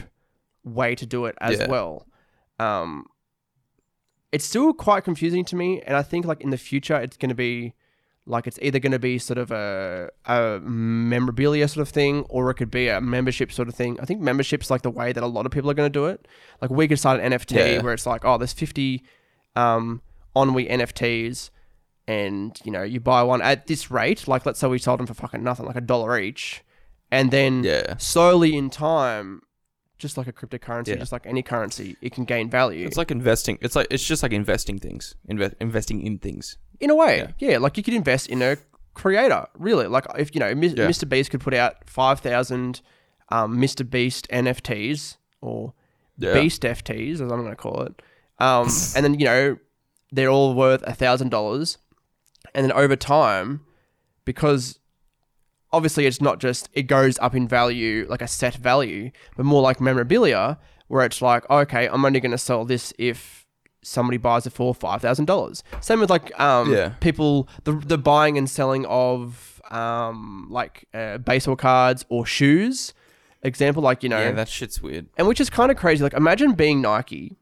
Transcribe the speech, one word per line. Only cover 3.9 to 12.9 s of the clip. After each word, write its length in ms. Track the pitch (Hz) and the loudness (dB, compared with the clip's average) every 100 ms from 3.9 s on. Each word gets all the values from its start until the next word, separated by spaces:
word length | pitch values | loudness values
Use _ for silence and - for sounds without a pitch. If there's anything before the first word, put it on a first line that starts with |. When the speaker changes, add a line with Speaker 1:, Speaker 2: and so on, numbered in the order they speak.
| _ _ _ _ | _ _ _ _
Speaker 1:
it's 140 | 147 - | -8 -4
still 280 | 226 311 | 0 2
quite 300 | 311 208 196 | 2 2 0
confusing 400 | 180 151 165 180 180 | 0 -2 -2 -2 -2
to 100 | 180 | -4
me, 260 | 180 185 | -4 -4
and 140 | - 143 | -2 -2
I 60 | |
think, 220 | 143 175 170 | -2 -4 -4
like, 160 | 156 | -4
in 80 | 139 | -4
the 60 | 131 | -6
future 380 | - 143 - 147 | -4 -6 -2 -2
it's 200 | 120 - | -4 -6
gonna 180 | 131 123 | -4 -2
be, 380 | 123 120 117 - _ _ _ _ - | -4 -4 -10 -14 _ _ _ _ -6
like, 200 | 117 120 | -6 -6
it's 140 | - | -6
either 160 | 139 131 | -2 0
gonna 200 | 135 131 | 0 0
be 180 | 127 123 | -2 -4
sort 220 | - 123 | -4 -6
of 100 | 120 | -4
a, 580 | 110 104 95 95 90 85 - - | -6 -4 -6 -6 -8 -10 -12 -2
a 340 | 120 113 98 | 0 0 -2
memorabilia 1080 | 85 117 113 113 117 123 127 117 147 151 147 | -6 -4 -2 0 0 0 0 0 0 2 0
sort 140 | 151 | -2
of 80 | 143 | -4
thing, 340 | 151 143 143 - | 0 0 0 -4
or 220 | 127 127 | -2 -2
it 40 | 127 | -2
could 140 | 113 | -4
be 180 | 127 | -2
a 140 | 120 | 0